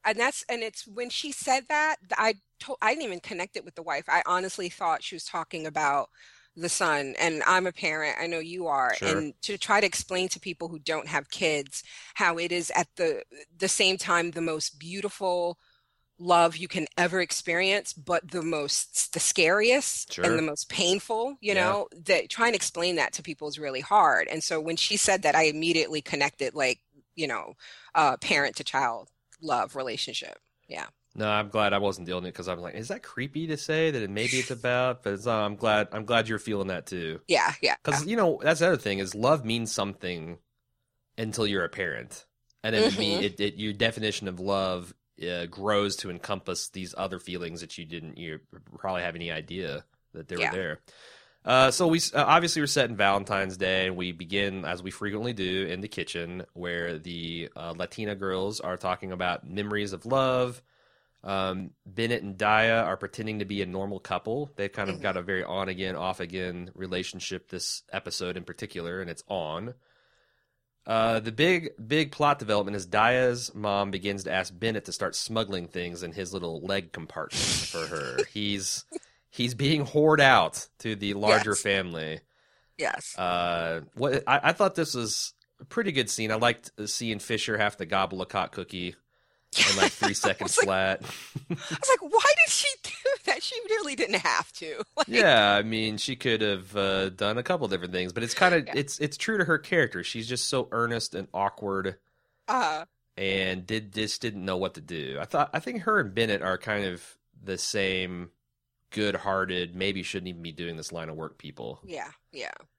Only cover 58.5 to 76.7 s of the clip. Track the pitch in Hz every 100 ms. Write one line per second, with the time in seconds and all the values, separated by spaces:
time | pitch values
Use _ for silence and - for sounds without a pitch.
58.5 | 107 - 92 95 92 95 90 90 87 69
59.5 | 92 104 104 101 92 113 131 131 127 127
60.5 | 123 _ _ _ _ _ _ - 98 95
61.5 | 92 92 _ - 98 113 120 101 95 104
62.5 | 110 113 113 98 95 98 - 110 107 98
63.5 | 101 92 90 98 95 - 90 - 123 143
64.5 | - 101 - 98 82 98 92 87 92 -
65.5 | 92 95 92 92 87 90 92 90 92 90
66.5 | 87 87 87 92 90 92 92 - 92 _
67.5 | 90 - - _ 95 90 - 90 90 87
68.5 | 87 104 87 85 92 90 82 - 98 78
69.5 | 80 113 123 _ _ _ _ _ _ _
70.5 | _ _ _ - 113 113 113 110 113 165
71.5 | 180 165 - 110 151 143 - 147 147 104
72.5 | 104 98 101 90 104 113 127 127 120 120
73.5 | - 104 101 101 95 98 98 92 92 92
74.5 | 87 113 110 - - 98 - - 113 104
75.5 | 95 87 92 87 87 87 82 90 95 87
76.5 | 82 90